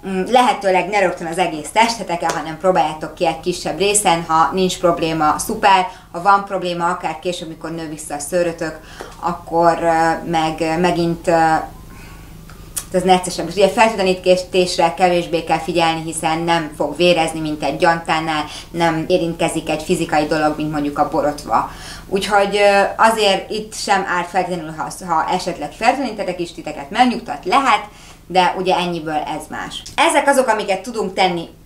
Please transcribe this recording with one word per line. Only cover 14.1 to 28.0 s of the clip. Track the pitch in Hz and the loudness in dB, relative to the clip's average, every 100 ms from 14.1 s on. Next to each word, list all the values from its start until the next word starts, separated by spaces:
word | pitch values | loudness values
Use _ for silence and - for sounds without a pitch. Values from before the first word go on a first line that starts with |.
| 185 185 180 - 190 180 - 170 | 0 4 2 2 0 0 2 0
kevésbé | - 185 175 170 165 | 4 2 2 0 -4
kell | - 160 | -2 -4
figyelni, | - 170 165 165 | 0 0 2 0
hiszen | 160 160 165 160 | -4 -4 -2 -2
nem | 170 170 151 - | 0 0 0 -4
fog | 147 147 | -4 2
vérezni, | 175 170 160 160 | 4 4 2 -2
mint | 156 151 | -6 -4
egy | 139 156 | -4 2
gyantánál, | 170 170 165 160 160 151 147 - - | 2 2 0 -2 0 -4 -4 -10 -10
nem | 170 165 160 156 | 0 0 0 2
érintkezik | 180 170 165 165 165 156 | 0 0 -2 -2 -2 -4
egy | 156 | -6
fizikai | 156 175 165 156 151 | -2 -2 0 0 0
dolog, | 160 151 151 | 0 0 0
mint | 151 | -4
mondjuk | 156 147 143 | -2 -4 0
a | 147 | 0
borotva. | 160 143 147 104 117 156 - - - - | 0 -2 -4 -2 0 0 -8 -14 -16 -6
Úgyhogy, | 196 196 208 202 202 | -4 2 2 4 4
ö, | 202 202 196 - | 6 6 2 4
azért | 226 220 202 185 - | 4 4 2 2 -2
itt | 214 214 | -8 -8
sem | - - 196 185 180 | -10 0 0 0 -4
árt | 175 | -2
feltétlenül, | 196 180 180 156 156 | -2 -2 -4 -8 -8
ha, | 151 - 185 | -8 -8 -2
ha | 160 156 | -2 0
esetleg | 320 - - 285 | -2 -2 -6 -8
fertőtlenítetek | - 226 277 254 202 185 180 | 0 0 0 -4 -4 -6 -4
is, | 170 | -6
titeket | - 156 147 139 | -8 -12 -10 -6
megnyugtat, | 214 254 214 - - 180 | 2 2 2 -6 -8 0
lehet, | 247 269 214 - - | 2 2 0 -2 -18